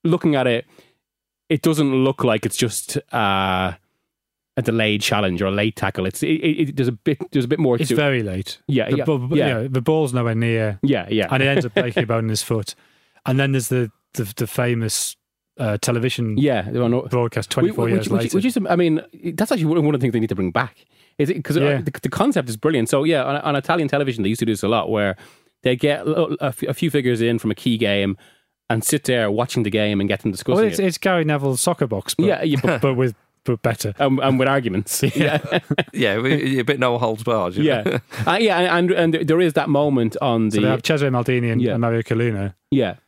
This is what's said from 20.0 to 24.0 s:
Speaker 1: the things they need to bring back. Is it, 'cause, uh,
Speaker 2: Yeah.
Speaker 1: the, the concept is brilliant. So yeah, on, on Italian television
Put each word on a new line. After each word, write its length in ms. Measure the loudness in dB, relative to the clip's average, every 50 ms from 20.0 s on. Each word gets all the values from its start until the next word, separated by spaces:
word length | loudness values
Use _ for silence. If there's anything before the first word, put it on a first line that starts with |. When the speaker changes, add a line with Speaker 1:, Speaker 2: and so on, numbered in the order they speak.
Speaker 1:
the 40 | 0
things 80 | 0
they 80 | 0 0
need 80 | 0 0
to 60 | -2
bring 140 | -2 -2 0
back. 340 | 0 0 -2 -2 _ _ _ _ _ _ _ _ _ -2
Is 120 | -2 0
it, 120 | 0 -4 -4
'cause, 120 | -2 0
uh, 40 | 2
Speaker 2:
Yeah. 200 | 2 2 0 0
Speaker 1:
the, 120 | -2 -4 -8 -6
the 60 | -8 -6
concept 400 | 0 2 2 2 2 0 -2 -2
is 80 | -6
brilliant. 320 | -2 -2 0 2 2 0 2
So 140 | 2 2 2
yeah, 200 | 2 2 2 0
on, 120 | 0 -2
on 200 | -2 -2 0 -2
Italian 320 | -2 0 0 0 0 0 0
television 340 | 0 0